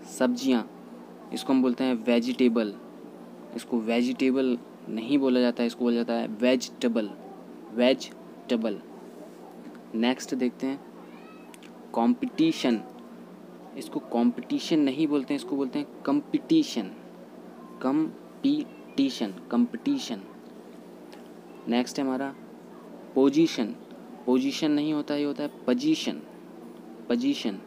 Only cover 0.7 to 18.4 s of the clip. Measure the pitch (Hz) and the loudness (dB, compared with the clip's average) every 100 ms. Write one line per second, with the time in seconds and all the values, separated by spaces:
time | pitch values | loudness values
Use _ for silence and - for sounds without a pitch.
0.7 | - - - - - - 110 - 131 127 | -12 -18 -18 -16 -18 -8 -6 2 4 4
1.7 | 120 131 120 110 120 120 117 123 113 107 | 2 0 2 4 4 2 4 4 4 0
2.7 | 98 - - - - - - - 117 - | -4 -16 -16 -16 -16 -18 -16 -12 -12 -2
3.7 | 120 110 117 123 123 131 131 131 120 - | -2 2 2 2 2 4 4 2 0 -4
4.7 | - - 107 117 143 135 127 123 120 120 | -16 -8 -6 2 4 6 6 4 4 0
5.7 | - 120 117 117 117 113 107 123 127 - | 2 2 4 2 0 0 2 4 4 0
6.7 | - 123 113 104 - - - - - - | -2 2 2 -2 -8 -16 -16 -16 -16 -8
7.7 | 110 123 139 - - - - - 120 113 | 2 4 4 -2 -14 -18 -16 -2 0 0
8.7 | 95 - - - - - - - - - | -4 -10 -18 -16 -16 -18 -18 -18 -16 -16
9.7 | - - 110 117 127 - 131 127 - 135 | -16 -6 0 2 0 -2 0 0 0 -6
10.7 | 139 - - - - - - - - - | -6 -10 -18 -18 -18 -18 -18 -18 -18 -18
11.7 | - - - 117 123 127 - 160 156 135 | -18 -4 2 4 4 0 2 2 4 2
12.7 | 110 - - - - - - - - - | 2 -2 -16 -18 -18 -18 -18 -18 -18 -16
13.7 | - - 151 - 117 120 120 - 143 - | -12 -8 -8 -2 4 4 2 -2 -2 2
14.7 | 160 139 131 156 147 123 143 120 139 131 | 4 4 4 2 2 0 -4 -2 -2 0
15.7 | 147 143 - - 143 - 147 - 160 147 | -2 -6 -6 2 2 2 -2 4 4 4
16.7 | - 92 - - - - - - - - | -2 -6 -10 -16 -18 -18 -18 -18 -16 -16
17.7 | - 131 147 160 - - - | -4 0 2 0 -4 -16 0